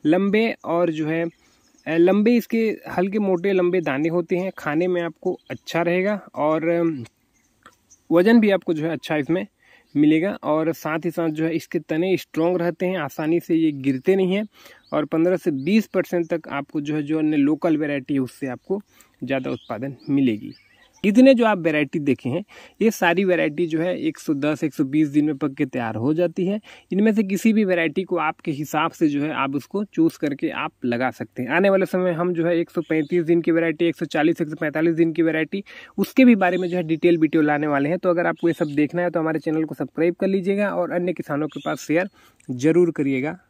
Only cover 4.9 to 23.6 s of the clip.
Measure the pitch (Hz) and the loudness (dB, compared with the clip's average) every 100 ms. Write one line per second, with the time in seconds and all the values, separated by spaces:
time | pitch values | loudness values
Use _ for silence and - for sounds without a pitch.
4.9 | 175 170 - 185 - _ 131 - 165 170 | -2 -4 -6 -6 -6 _ -16 -6 -2 0
5.9 | 175 190 208 - - 147 156 160 170 165 | 0 0 -4 -8 -4 0 0 0 0 0
6.9 | 143 113 _ _ _ _ _ - _ _ | -2 -10 _ _ _ _ _ -20 _ _
7.9 | _ _ 165 190 233 214 190 - 160 160 | _ _ 4 6 6 6 2 0 -4 -4
8.9 | 151 - 156 135 175 202 _ _ _ _ | -6 -4 -4 0 -2 -4 _ _ _ _
9.9 | 143 147 156 190 - - 151 160 156 156 | 2 4 4 0 -4 -2 0 0 -4 -4
10.9 | 160 170 160 165 156 160 160 - 170 - | -4 -4 -2 -2 0 -2 -2 -4 -8 -4
11.9 | 160 185 180 - 151 170 180 170 165 180 | -2 0 -2 -2 -2 0 2 -2 -2 -4
12.9 | 185 143 - 156 170 - 165 160 143 135 | -2 -6 -4 -2 -2 0 0 0 0 -2
13.9 | 131 185 196 185 196 220 _ - - _ | 0 0 2 2 0 -4 _ -20 -20 _
14.9 | 151 151 160 170 180 180 139 143 220 202 | -4 -2 0 0 0 -2 -2 2 2 2
15.9 | 190 160 175 165 170 - 139 143 156 147 | -4 -2 -4 -2 -6 -4 -8 -6 -6 -4
16.9 | 151 143 156 151 151 139 151 175 151 151 | -4 -2 -2 0 2 2 2 0 0 -2
17.9 | 143 131 139 127 - 135 120 - 196 - | -4 -2 -2 -4 -6 -10 -10 -6 -8 -8
18.9 | _ _ _ 131 135 131 131 - 110 135 | _ _ _ -6 -4 -4 -8 -8 -10 -10
19.9 | 131 - 139 131 107 104 - _ _ _ | -12 -2 2 2 0 -8 -18 _ _ _
20.9 | _ 208 208 262 247 226 196 165 151 143 | _ 2 6 8 8 4 2 0 0 -2
21.9 | 165 143 123 120 156 202 - - _ 220 | -2 0 -2 -2 -6 -8 -20 -20 _ 0
22.9 | - 175 170 196 170 156 147 | 2 0 2 2 2 0 -2